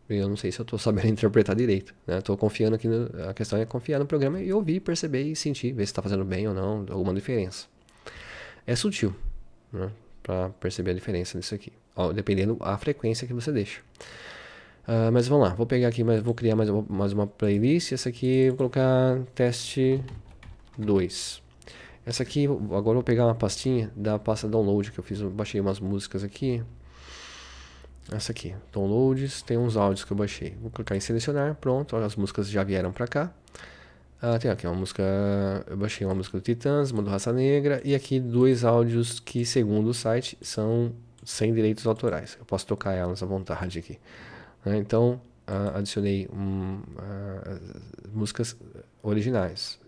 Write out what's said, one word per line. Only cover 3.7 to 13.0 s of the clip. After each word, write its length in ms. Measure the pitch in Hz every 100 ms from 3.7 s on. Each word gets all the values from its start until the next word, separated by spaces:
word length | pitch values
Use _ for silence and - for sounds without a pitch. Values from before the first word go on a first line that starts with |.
| 123 - 143
no 60 | 143
programa 340 | 151 135 185
e 120 | 190
ouvir, 280 | 208 156 185
perceber 420 | 185 165 160 131
e 140 | 151 156
sentir, 360 | 147 135 123
ver 140 | 127 101
se 80 |
tá 80 | -
fazendo 220 | 95 98
bem 240 | 95 92 107
ou 40 |
não, 320 | 95 95 107 98
alguma 240 | 95 92
diferença. 540 | 95 131 117 92 - - _ _ - - - - - - - -
É 80 |
sutil, 400 | 120 - - 101 90 - - - - _
né? 160 | 95 95 107 - -
Pra 280 | - 92 92
perceber 400 | - 92 - 92
a 40 |
diferença 440 | 90 - 90 92 87
disso 160 | -
aqui. 180 | 104 - - _
Ó, 180 | - 87
dependendo 440 | 101 98 95 101 117
a 180 | 87 101
frequência 480 | 151 -